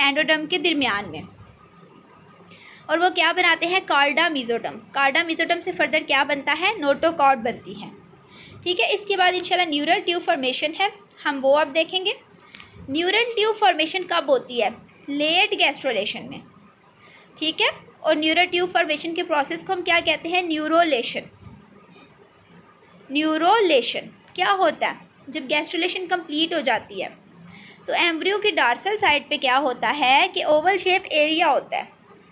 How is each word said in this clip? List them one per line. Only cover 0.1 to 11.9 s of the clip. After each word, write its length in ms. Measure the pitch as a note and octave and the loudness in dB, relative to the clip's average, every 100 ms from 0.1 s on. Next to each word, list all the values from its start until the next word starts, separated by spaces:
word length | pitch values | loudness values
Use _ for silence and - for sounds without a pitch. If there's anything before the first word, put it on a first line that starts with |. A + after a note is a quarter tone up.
| C#4 D#4 D#4 D#4 | 2 2 0 0
के 80 | F4+ | -2
दरमियान 500 | E4 D4 B3 G3+ G3 | 0 0 0 -2 -6
में 140 | D3 - - - - - - - - - - - - - - - - - | -12 -16 -20 -20 -20 -20 -20 -20 -20 -20 -20 -20 -20 -20 -20 -20 -20 -2
और 100 | D#4+ | 2
वो 100 | F4+ | 2
क्या 220 | F4 E4 | 2 0
बनाते 320 | F4 F4 E4 E4+ | 2 2 2 2
हैं, 160 | F#4+ F#4 | -2 0
कॉर्डा 400 | D4 C#4+ D4 E4+ | 2 2 2 0
mesoderm। 480 | C#4+ A3+ A#3 E3 E3+ - | 0 -2 -4 -4 -10 -10
कॉर्डा 300 | C#4 C#4 D4 E4+ | 0 0 2 -2
mesoderm 360 | D#4+ E4 F4 | -2 0 -2
से 100 | F4+ | -4
फर्दर 320 | F4 D4+ D#4 | -2 0 0
क्या 200 | D#4 C#4 | 0 0
बनता 300 | C#4+ C#4+ C#4 | 0 -2 -2
है, 200 | D4+ F#4+ A4 | -2 -2 -2
नोटोकॉर्ड 600 | D4 C#4+ D#4+ E4 C#4 C4 | 0 2 0 2 2 4
बनती 340 | A#3 F3 F3+ | 0 -6 -12
है। 160 | G3+ A3 - - - - - - - | -14 -16 -18 -20 -20 -20 -20 -20 -10
ठीक 160 | - F4+ | -4 -2
है, 140 | - | 0
इसके 240 | G4 - F#4+ | -2 -2 2
बाद 160 | F4+ | 2
इंशाल्लाह 340 | F4+ F4 F4+ F4 | 2 -2 0 0
न्यूरल 300 | D4 D4 G4 | -2 0 0
ट्यूब 200 | G4+ F4 | 0 -4
फॉर्मेशन 520 | F4 D#4+ B3+ B3+ D4+ | -2 -2 0 -2 -4
है, 180 | D#4+ G4 - - - | -2 -4 -4 -20 -8
हम 160 | D#4 C#4 | -6 0
वो 100 | C4+ | 4
अब 140 | D4 D4+ | 4 4
देखेंगे। 460 | D#4+ E4 | 0 0